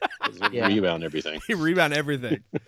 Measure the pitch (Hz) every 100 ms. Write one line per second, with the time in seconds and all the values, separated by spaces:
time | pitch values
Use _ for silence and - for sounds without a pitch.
0 | 415 - - - - - 98 104 92 82
1 | 82 76 78 78 - 180 160 180 156 147
2 | 147 139 123 202 - -